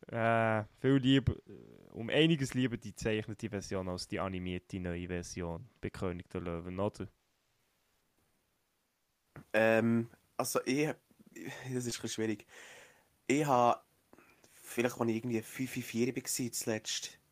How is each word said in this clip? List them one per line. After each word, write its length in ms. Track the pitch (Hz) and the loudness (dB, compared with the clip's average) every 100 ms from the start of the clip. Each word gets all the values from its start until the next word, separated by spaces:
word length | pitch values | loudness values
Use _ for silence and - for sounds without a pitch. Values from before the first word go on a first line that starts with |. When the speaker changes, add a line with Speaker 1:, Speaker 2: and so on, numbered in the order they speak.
| - | -8
Speaker 1:
äh, 560 | 117 113 113 113 110 107 _ | 0 2 4 4 2 -2 _
viel 160 | 131 139 | 4 4
lieber, 380 | 127 135 - - - | 6 6 4 0 -4
äh, 440 | 101 55 - 50 | -18 -18 -20 -16
um 180 | 50 113 | -10 0
einiges 440 | - 160 165 131 | 4 6 6 2
lieber 220 | 131 127 117 | 0 0 0
die 140 | 107 | -8
gezeichnete 600 | - 117 110 107 107 107 | -6 -2 0 -2 -6 -6
Version 380 | 104 - 98 92 | -6 -4 -4 -4
als 200 | 90 - | -6 -6
die 120 | 101 | -4
animierte 600 | 95 92 90 90 - 98 | -2 -2 -4 -6 -6 -6
neue 280 | 90 87 87 | -4 -4 -4
Version 600 | 90 87 - 85 82 - _ | -6 -6 -6 -6 -6 -10 _
bei 100 | 104 | -10
König 380 | - 95 87 - | -4 -4 -4 -8
der 120 | 92 | -6
Löwen, 380 | 87 85 87 90 | -4 -6 -6 -2
oder? 280 | 104 - 95 _ _ _ _ _ _ _ _ _ _ _ _ _ _ _ _ _ _ _ _ _ _ - - | -2 -4 -10 _ _ _ _ _ _ _ _ _ _ _ _ _ _ _ _ _ _ _ _ _ _ -20 -4
Speaker 2:
Ähm, 560 | 110 110 113 113 117 117 - _ - | 2 4 4 4 2 -2 -8 _ -6
also 240 | 131 - | -2 -2
ich, 220 | - 131 151 | 0 0 0
das 80 | 127 _ _ _ - 85 - 131 | -4 _ _ _ -16 -14 -12 -8
ist 80 | 127 | -6
ein 80 | |
bisschen 240 | 123 - 113 | -4 -6 -6
schwierig. 380 | - 110 104 - - - - - _ _ _ - | -4 -2 -4 -8 -20 -20 -20 -20 _ _ _ 0
Ich 180 | 135 151 | 2 4
habe, 340 | 123 120 - - _ _ - - _ _ - | 6 6 4 -2 _ _ -20 -20 _ _ -20
vielleicht 380 | - - 120 - | -6 0 0 2
als 100 | 117 | 0
ich 60 | 110 | 0
irgendwie 260 | 123 113 | 0 -2
fünf, 300 | 110 - 127 | -4 -6 -6
vier 420 | - 120 113 120 123 | -6 -4 0 0 0
war, 80 | |
zuletzt 960 | - - 120 - - 107 - - - - _ | -4 -4 -4 -4 -2 -2 -2 -6 -8 -12 _